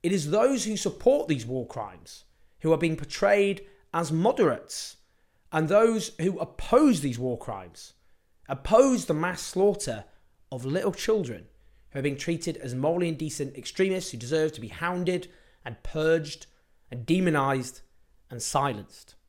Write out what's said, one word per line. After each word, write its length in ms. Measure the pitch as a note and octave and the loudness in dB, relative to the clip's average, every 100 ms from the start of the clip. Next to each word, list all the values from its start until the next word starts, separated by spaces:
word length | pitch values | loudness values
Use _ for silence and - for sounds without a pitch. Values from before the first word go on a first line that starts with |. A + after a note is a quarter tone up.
It 80 | E3 | 0
is 180 | C3+ D3 | -2 0
those 360 | G3+ B3 C4 G#3+ | 2 2 2 -2
who 120 | G#3 | -2
support 500 | F#3+ - A#3+ C#4+ - | -4 2 4 4 2
these 200 | C#3+ A2+ | -2 -2
war 180 | C3 A#2+ | -8 -8
crimes 600 | B2 G#2 F2+ - - _ _ _ _ | -10 -10 -14 -20 -20 _ _ _ _
who 120 | D#3+ | 0
are 60 | D#3+ | 2
being 180 | E3 D#3+ | 2 -2
portrayed 680 | C#3+ - G3+ G3+ G3+ F#3+ - _ _ E3 | -8 0 2 4 2 -2 -10 _ _ -6
as 160 | D#3+ | -2
moderates, 880 | D#3+ G3+ - E3+ A2+ - - - - _ _ _ _ _ | 2 2 4 2 2 -8 -12 -12 -16 _ _ _ _ _
and 160 | D#3+ D#3 | -2 4
those 440 | G3+ A3+ A3 E3 - | 6 6 2 -4 -2
who 180 | F3 F3+ | -2 -2
oppose 640 | E3 - - A#3+ D4+ F3+ | -8 -8 4 6 6 4
these 160 | C#3 A#2+ | 0 -4
war 180 | B2+ A#2 | -4 -6
crimes, 580 | - G2+ F2+ - - _ _ _ _ _ - | -8 -10 -12 -20 -20 _ _ _ _ _ -10
oppose 580 | C3+ - A3 C4+ B3 - | -8 4 8 8 4 0
the 100 | D#3 | -2
mass 260 | F3 F3 | -2 -4
slaughter 640 | - F#3 G3+ G3+ - A2 - _ _ _ _ | -6 2 2 2 -6 -8 -12 _ _ _ _
of 120 | C3 | -10
little 280 | C3 E3+ G3 | -4 -2 -2
children 540 | - - A3 C#3 G2+ - _ _ _ _ | -2 -2 0 -2 -10 -16 _ _ _ _
who 100 | C#3 | -4
are 40 | |
being 140 | C#3 C#3 | -4 -4
treated 400 | - E3+ E3+ D#3 | -4 -4 -6 -8
as 180 | C3 B2 | -8 -2
morally 320 | D3 F3 E3+ | 0 0 -2
indecent 500 | D3+ D#3 - C#3 - | -2 -6 -6 -8 -8
extremists 540 | - - F#3+ F#3 F3 | -12 -2 0 0 -6
who 60 | A#2 | -10
deserve 340 | A#2+ D#3+ D#3 | -4 0 0
to 100 | D3+ | -4
be 60 | A2 | -14
hounded 640 | - E3+ F3+ F3+ F3+ F3+ - _ _ B2 | -6 -4 -2 -2 -2 -6 -20 _ _ -16
and 160 | A2+ | -10
purged 640 | - D#3 D#3 E3 D3+ - - _ _ _ _ | -8 -2 2 2 0 -14 -18 _ _ _ _
and 160 | B2 A#2 | -12 0
demonized 720 | F3+ F3+ D3+ C#3 C3+ B2 - - _ _ _ _ | 2 4 2 2 0 -4 -14 -20 _ _ _ _
and 140 | B2 | -10
silenced. 720 | - C#3 C#3 G#2 F#2+ - - _ | -2 0 0 -2 -12 -20 -20 _